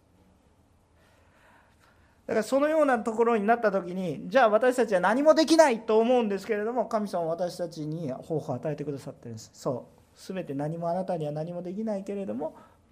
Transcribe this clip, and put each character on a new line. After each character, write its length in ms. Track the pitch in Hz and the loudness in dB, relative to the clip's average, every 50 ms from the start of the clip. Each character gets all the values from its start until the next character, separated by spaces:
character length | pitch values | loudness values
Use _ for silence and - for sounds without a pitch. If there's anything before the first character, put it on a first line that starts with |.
| _ _ _ _ _ _ _ _ _ _ _ _ _ _ _ _ _ _ _ _ _ _ _ _ _ _ _ _ _ _ _ _ _ _ _ _ _ _ _ _ _ _ _ _ - | _ _ _ _ _ _ _ _ _ _ _ _ _ _ _ _ _ _ _ _ _ _ _ _ _ _ _ _ _ _ _ _ _ _ _ _ _ _ _ _ _ _ _ _ -8
だ 80 | - - | -2 -2
か 60 | 220 | -2
ら、 20 | 208 | 0
そ 160 | - 262 277 | 0 0 2
の 80 | 294 302 | 2 2
よ 140 | 320 311 | 4 4
う 40 | 294 | 4
な 140 | 277 247 226 | 4 2 0
と 120 | - 233 214 | 0 -4 0
こ 100 | 226 226 | 0 2
ろ 120 | 233 233 | 2 2
に 80 | 214 196 | 2 2
な 100 | 220 240 | 2 2
っ 60 | 233 | 2
た 120 | 226 208 | 2 0
時 220 | 185 190 180 175 180 | 0 0 -4 -4 -8
に、 340 | 190 185 - - - - 180 | -6 -4 -6 -6 -6 -8 0
じ 100 | 202 269 | 4 4
ゃ 60 | 240 | 6
あ、 40 | 214 | 6
私 280 | 208 220 262 262 254 | 4 4 4 4 4
た 100 | 254 226 | 2 2
ち 80 | 220 196 | 2 2
は 60 | 175 | 2
何 220 | 175 196 226 277 294 | 4 4 2 6 6
も 100 | 311 294 | 6 6
で 100 | 320 311 | 6 6
き 120 | - 330 | 6 6
な 140 | 320 311 277 | 6 6 6
い 100 | 233 226 | 4 0
と 180 | - - 214 220 | 0 2 4 4
思 220 | 226 247 254 247 | 4 4 4 2
う 20 | |
ん 60 | 226 202 | 2 0
で 100 | 196 190 | -2 -4
す 80 | - | -2
け 80 | - 208 | -4 -4
れ 100 | 208 214 | -2 -2
ど 80 | 226 | -2
も、 140 | 247 233 214 | -2 -2 -2
神 220 | 226 233 214 208 190 | -2 -2 -4 -2 -2
様 160 | 196 175 165 | -4 -4 -2
は 60 | 160 | -2
私 260 | 170 170 180 170 - | -2 -2 -4 -6 -4
た 120 | - 175 160 | -6 -8 -8
ち 160 | 160 160 147 | -6 -8 -6
に 280 | 151 156 170 165 127 | -6 -6 -6 -6 -6
方 260 | - - - - 160 143 | -8 -8 -6 -4 -4 -4
法 140 | 131 151 | -2 -4
を 40 | 127 | -6
与 140 | 123 - 156 | -4 -4 -6
え 60 | 147 | -4
て 80 | 156 143 | -4 -6
く 80 | 147 | -8
だ 60 | 139 127 | -8 -8
さ 120 | - 135 | -10 -14
っ 40 | - | -16
て 100 | - - | -14 -14
る 80 | 120 | -14
ん 0 | 110 | -14
で 60 | 110 | -14
す。 100 | - - _ | -16 -18 _
そ 340 | - - 151 127 117 - - | -6 -4 -4 -4 -4 -8 -14
う。 280 | _ _ _ _ _ - | _ _ _ _ _ -20
す 140 | - - | -14 -10
べ 120 | 185 180 - | -8 -8 -8
て 100 | - 135 | -6 -6
何 240 | 139 147 151 165 165 | -6 -6 -6 -6 -6
も、 100 | 170 170 | -4 -4
あ 60 | 170 | -2
な 100 | 190 185 | -2 -2
た 120 | 190 180 | -4 -4
に 100 | 160 151 | -4 -4
は 60 | 147 | -6
何 200 | 147 156 160 175 | -6 -6 -8 -8
も 100 | 175 175 | -8 -10
で 120 | 180 175 185 | -8 -8 -8
き 80 | 214 226 | -6 -6
な 120 | 220 208 | -6 -6
い 80 | 196 202 | -6 -6
け 100 | 208 202 | -8 -8
れ 100 | 196 196 | -8 -6
ど 100 | 208 214 | -6 -6
も、 200 | 262 302 311 - - - _ _ _ _ _ | -6 -8 -8 -10 -14 -20 _ _ _ _ _